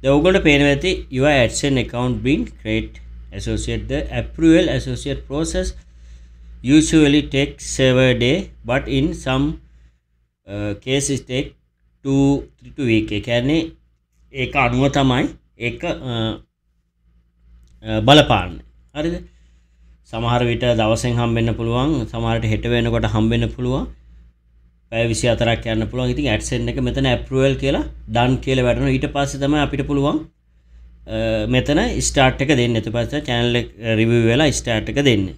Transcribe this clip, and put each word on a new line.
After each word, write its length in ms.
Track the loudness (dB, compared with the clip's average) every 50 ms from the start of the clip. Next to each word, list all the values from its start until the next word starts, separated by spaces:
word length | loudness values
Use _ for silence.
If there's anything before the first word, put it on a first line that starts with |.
දැන් 120 | 2 4 4
ඕගොල්ලන්ට 300 | 4 6 4 4 4 6
පේනවා 240 | 6 6 6 6 4
ඇති, 240 | 2 2 0 -2 -2 -2 -6 -6
"Your 200 | -2 0 2 4
AdSense 480 | 4 4 2 2 0 -2 -2 0 0 0
account 360 | -2 -2 -4 -4 -2 -2 -2 -2
been 220 | 0 0 0 0 -2 -6
create 480 | -10 -12 -6 -4 -4 -4 -4 -6 -12 -18 -20 -18 -18 -18 -18 -14
associate." 520 | -14 -10 -6 -4 -4 -4 -4 -4 -6 -6 -6 -4
The 120 | -6 -6 -6 -6 -6
approval 520 | -6 -6 -8 -6 0 4 6 6 6 4 2
associate 520 | -2 -4 -4 -6 -8 -8 -6 -8 -8 -8
process 460 | -8 -8 -6 -6 -6 -4 -4 -4 -4 -4 -8 -12 -18 -20 -20 -20 -20 -20 -20 -20 -20 -20 -20 -20 -20 -20 -20 -10 0
usually 580 | 4 4 4 4 6 4 6 6 6 4 2 0 0
takes 400 | 0 -2 -2 -2 -4 -12 -12 -10
several 440 | -2 2 2 4 4 4 4 4 4 2
day, 180 | 2 2 2 0 -2 -8 -14 -16 -6
but 220 | -2 -2 -2 -2 -2
in 260 | -2 0 0 0 -2
some, 340 | -4 -4 -2 0 0 0 -2 -4 -6 -14 _ _ -20 _ _ _ _ _ _ _ _ _ _ _ _ _ -12
uh, 240 | -8 -6 -6 -6 -6
cases 440 | -8 -6 -4 -4 -2 -2 -2 -4 -4
take 280 | -6 -6 -6 -6 -6 -6 -10 _ _ _ _ _ _ _ _ _ _
two, 160 | -2 2 2 4 4 2 0 -2 -10
three 200 | _ _ -20 -20
to 120 | -10 -4 0
week. 280 | 2 2 2 2 0
ඒ 80 | -4 -6
කියන්නේ 520 | -4 -2 -2 0 0 2 0 0 -2 -4 -10 _ _ _ _ _ _ _ _ _ _ _ -8
ඒක 220 | -6 -6 -4 0
අනුව 340 | 0 0 2 2 2 2 2
තමයි 380 | 2 2 2 2 2 2 0 -2 -6 -10 _ _ _ _
ඒක, 240 | -8 -8 -6 -6 -8
අ, 80 | -8 -8 -8 -8 -8 -4 -4 -4 -4 -4 -8 -12 _ _ _ _ _ _ _ _ _ _ _ _ _ _ _ _ _ _ _ _ _ -20 -20 _ _ -20 _ -8
අ, 180 | -4 -2 0
බලපාන්නේ. 640 | 4 6 8 8 8 6 2 0 0 -4 -10 -14 -18 _ _ _ _ _ _
හරිද? 220 | -6 -6 -6 -6 -6 -12 -16 _ _ _ _ _ _ _ _ _ _ _ _ -20 _ _
සමහර 380 | _ -8 -4 -2 0 0 2 2
විට 200 | 0 0 0 2 0 2 2
දවසෙන් 360 | 4 2 2 2 0 -2 0
හම්බෙන්න 420 | 0 0 0 0 0 0 0 -2
පුළුවන්, 400 | -2 -4 -2 0 0 0 0 0 -2 -4 -6
සමහර 280 | -6 -4 -2 -2 -2
විට 160 | 0 0 0
හෙට 140 | -2 -2 0
වෙනකොට 400 | 0 0 0 0 0 0 0 0
හම්බෙන්න 420 | 0 0 2 2 2 2 0 0 -2
පුළුවන්. 380 | -4 -6 -4 -4 -2 -4 -4 -8 -12 _ _ -20 -20 -20 -20 -20 _ _ _ _ _ _ _ _ _ _ _ _
පැය 160 | -4 -2 0 0
විසි 200 | 0 0 2 0
හතරක් 380 | 2 2 2 0 0 -2 -2
යන්න 200 | -4 -2 -2 -4 -4
පුළුවන්. 220 | -4 -4 -4 -2
ඉතින් 180 | -2 -2 -2 -2
AdSense 420 | -2 -2 -2 -4 -4 -4 -4 -4
එක 80 | -4 -2
මෙතන 240 | -4 -2 -2 0 0
ඇප්‍රූවල් 500 | 0 0 0 -2 -4 0 2 2 2 2
කියලා 280 | 0 0 -2 0 0 -2 -6 -8 -16 -12 -4
ඩන් 280 | 0 2 2 2 2 0
කියලා 260 | 0 -2 0 2 2
වැටෙනවා. 260 | 2 2 0 0 0
ඊට 160 | 0 0 -2
පස්සේ 340 | -4 -2 -2 -4 -4 -4 -4
තමයි 200 | -2 0 0 0
අපිට 240 | 0 -2 -2 -6 -4 -2
පුළුවන්, 300 | -2 0 0 0 0 -2 -6 -8 _ _ _ _ _ _ _ _ -20 -20 -20 -20 -20 -20 -16 -8
අ, 100 | -6 -4 -2 0 0 -2 0 0
මෙතන 320 | 0 0 2 2 0 0 0 0 -2 -4
ස්ටාර්ට් 400 | -4 -2 2 4 4 4 4 0
එක 60 | 0 0
දෙන්න. 280 | 2 2 2 2 0
ඊට 140 | -2 -2 -2
පස්සේ 320 | -4 -4 -4 -4 -6 -6
චැනල් 340 | -4 -2 -2 0 0 0 0
එක 120 | -2 -4 -6 -12 -10 -4 -2 0
රිවිව් 280 | 2 2 4 4 4 4
වෙලා 260 | 4 2 4 2 0
ස්ටාර්ට් 380 | 0 -2 -4 -2 -4 -2 -2 -2
එක 100 | -2 2 2
දෙන්න. 220 | 4 2 2 0 -4 -8